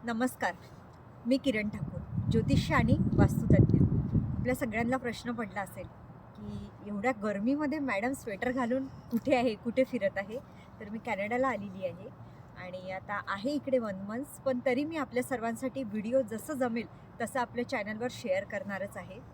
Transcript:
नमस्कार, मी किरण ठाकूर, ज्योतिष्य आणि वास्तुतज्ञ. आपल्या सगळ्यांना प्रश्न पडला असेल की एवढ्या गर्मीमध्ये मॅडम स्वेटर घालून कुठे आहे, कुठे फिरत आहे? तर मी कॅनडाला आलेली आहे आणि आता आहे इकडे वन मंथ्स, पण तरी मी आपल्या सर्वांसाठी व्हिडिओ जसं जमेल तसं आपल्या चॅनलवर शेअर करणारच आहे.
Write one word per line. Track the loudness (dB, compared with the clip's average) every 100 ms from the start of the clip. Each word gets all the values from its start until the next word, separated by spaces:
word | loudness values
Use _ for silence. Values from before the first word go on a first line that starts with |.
| -4
नमस्कार, | -2 -2 0 -4 -4 -16 -20 -20 -20 -20 -10 0
मी | 2
किरण | 2 0 -2
ठाकूर, | -4 -6 -6 -6 -2 2
ज्योतिष्य | 2 4 4 4 4
आणि | 6 6 4
वास्तुतज्ञ. | 8 6 6 8 10 10 8 6 4 2 2 2 -2
आपल्या | 0 0
सगळ्यांना | 0 0 2 2
प्रश्न | -2 -6 -6
पडला | -4 -4 -6
असेल | -8 -10 -12 -14 -18 -18 -18 -14
की | -10 -10 -12 -14 -8
एवढ्या | 0 0 0
गर्मीमध्ये | -2 0 0 2 0 0
मॅडम | 0 0 0
स्वेटर | -2 -6 -4 -2
घालून | 0 0 0 -2
कुठे | -10 -4 -2 2 2
आहे, | 2 0
कुठे | -2 2
फिरत | 2 2 -2 -2
आहे? | -6 -8 -12 -20 -20 -14
तर | -10
मी | -8 -4
कॅनडाला | -4 0 0 0
आलेली | 0 -6 -6 -8
आहे | -8 -14 -16 -18 -18 -20 -14 -12
आणि | -12 -10
आता | -10 -6 -8 -6
आहे | -4 -2
इकडे | -2 0 0
वन | 0 -6 -6
मंथ्स, | -8 -8
पण | -6 -2 0 2
तरी | 0 0
मी | -2
आपल्या | -2 -2
सर्वांसाठी | -2 -2 -2 -4 -6 -6
व्हिडिओ | -6 -6 0 0
जसं | 0 -6 -6
जमेल | -2 -2 -2 -6 -14 -20 -8
तसं | -4 -2
आपल्या | -2 -4 -4
चॅनलवर | -4 -4 -4 -6
शेअर | -6 -2 -2
करणारच | -2 -6 -4 -4 -4 -6
आहे. | -12 -14 -16